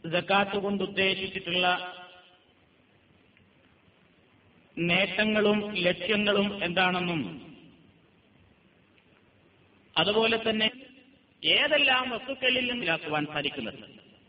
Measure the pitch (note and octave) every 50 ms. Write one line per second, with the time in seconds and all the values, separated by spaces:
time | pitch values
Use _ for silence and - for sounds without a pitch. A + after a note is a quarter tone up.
0 | - E3 E3 F3+ E3+ - G3 G3 G3+ G3 G#3 G#3 F#3+ G3+ G3+ G3 F#3+ F#3+ - F3+
1 | F#3+ F#3+ F#3+ F#3+ F#3+ F#3+ F#3+ G3 F#3+ E3+ E3+ F3+ F3+ F3+ F3+ F3+ F3+ F3+ F3+ F3+
2 | F3+ F3+ - - - - - _ _ _ _ _ _ _ _ _ _ _ _ _
3 | _ _ _ _ _ _ _ _ _ _ _ D#3 _ _ _ _ _ - _ _
4 | _ _ _ _ _ _ _ _ _ _ _ _ _ _ _ - E3+ F3 E3+ F#3
5 | G3 F#3 F3+ G3 G#3+ G#3+ G#3+ G#3+ G#3 G#3+ G#3 G#3 G#3 - - F3+ F3 F3 F3 F3
6 | F3 F#3+ G#3+ G#3 G#3 G#3 G3+ G3+ G3+ G3+ G3+ - D#3+ F3 E3+ F#3 F#3 F3+ F3+ F3+
7 | F3 F3 F3 D#3 A#2+ F3 D#3+ B2+ - - - - - - - - - - _ _
8 | _ _ _ _ _ _ _ _ - _ _ _ _ _ _ _ _ _ _ _
9 | _ _ _ _ _ _ _ _ _ _ _ _ _ _ _ _ _ _ - -
10 | E3 F#3+ G#3 A3 A3 A3+ A3+ A3+ A3+ A3+ A3 A3 G#3+ A3 A#3+ B3+ - - - -
11 | - - - _ _ _ _ _ - D#3 F3 A3 C#4 D4 D4+ C#4+ C#4 C4+ C4 B3+
12 | B3+ B3+ A#3 G#3+ - C4+ C4+ C4 C4 B3+ B3+ B3+ B3 B3 B3 A#3+ A3+ E3+ E3 D#3+
13 | E3 D3+ D3+ D3+ D3+ D3 D#3 D3+ C#3+ D3 - C#3+ A#2 G#2 - - G#2 - - -
14 | - - - - -